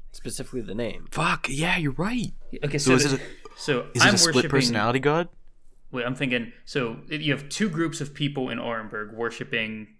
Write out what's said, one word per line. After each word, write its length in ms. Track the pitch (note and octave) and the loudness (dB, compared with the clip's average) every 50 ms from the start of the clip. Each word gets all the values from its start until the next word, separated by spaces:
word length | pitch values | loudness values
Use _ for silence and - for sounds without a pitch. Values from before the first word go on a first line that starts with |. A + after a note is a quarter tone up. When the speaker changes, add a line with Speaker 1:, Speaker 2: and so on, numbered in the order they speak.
| - - | -12 -12
Speaker 1:
specifically 500 | - - - B2 - - C3 - C3+ B2 | -12 -10 -8 -8 -6 -8 -8 -6 -6 -8
the 120 | G#2+ F#2 F#2+ | -6 -6 -4
name. 320 | A2+ A#2+ G#2+ G#2 - - - | -4 -4 -4 -4 -6 -8 -6
Speaker 2:
Fuck, 360 | - - D#3+ F3 F3 - - C#3 | -2 0 0 0 0 -2 -2 -2
yeah, 280 | C#3 C#3+ D#3+ F3 F3+ | -2 0 0 0 2
you're 140 | F3 D#3 C#3+ A#2 | 2 0 0 0
right. 380 | - F3+ A3 B3 B3 F3 D#3 - - - - - - D3 | 0 0 0 0 -2 -2 -4 -4 -6 -8 -10 -6 -4 -4
Speaker 3:
Okay, 120 | C#3+ C#3+ C#3 | -2 0 2
Speaker 2:
So 120 | C3+ B2+ C3 | 4 6 6
Speaker 3:
so 80 | B2+ C3 | 6 6
Speaker 2:
is 60 | C#3+ | 4
Speaker 3:
the, 60 | C3+ | 2
Speaker 2:
it 40 | B2+ | 0
a, 380 | - - - - - - - - | -2 -6 -14 -14 -16 -18 -14 -6
Speaker 3:
so 280 | - D3+ C3+ A#2+ - - - | -2 0 0 0 -2 0 4
Speaker 2:
is 80 | B2 E3 | 6 8
it 40 | |
Speaker 3:
I'm 80 | G3 G3 | 8 8
Speaker 2:
a 20 | |
split 180 | F#3 - E3+ C#3+ | 8 6 6 6
Speaker 3:
worshiping 140 | B2+ A#2+ D3+ | 4 4 4
Speaker 2:
personality 500 | C#3 C3+ C3 A#2+ A#2 G#2+ G#2 A#2 B2 C3+ | 4 4 4 4 4 2 2 2 2 4
god? 300 | C3 C#3+ D3+ E3+ F3 E3+ - - - - - - - - - - - - | 4 4 4 4 2 -2 -6 -16 -18 -18 -18 -20 -20 -20 -20 -20 -14 -8
Speaker 3:
Wait, 140 | - B2+ A#2 | -6 -4 -2
I'm 80 | B2 C3 | -2 -2
thinking, 360 | - C#3+ B2+ B2 A#2+ A2+ G#2+ - - - | -2 -2 0 0 -2 -2 -4 -12 -16 -10
so 320 | - - D3 B2 A2+ A#2 D3 - | -6 -2 -2 -2 -2 -4 -8 -10
it, 140 | - D#3 D3+ | -8 -6 -2
you 100 | D#3 D3 C3 | 0 0 0
have 140 | - - - | 0 -2 -6
two 200 | - - G#3+ G#3 | -4 -2 -2 0
groups 320 | D3+ E3 E3 D#3 D3+ - | 0 0 -2 -2 -2 -4
of 140 | C#3 - - | -8 -8 -4
people 340 | - D3 C#3 C#3+ C3+ C3 C3 | -2 -2 -2 -2 -2 -4 -4
in 80 | A#2 | -4
Orenburg 560 | A#2+ A#2+ A#2+ A#2 A2+ G#2+ G2+ A#2 G#2+ G#2+ G#2 A2 | -4 -4 -4 -4 -6 -6 -6 -8 -8 -8 -8 -6
worshiping 760 | A2+ A#2 A2+ A2+ - B2 - B2 A#2 A2 A2 A2 G#2+ G#2+ - - _ | -4 -4 -4 -4 -6 -6 -4 -2 -2 -2 -2 -6 -8 -10 -14 -18 _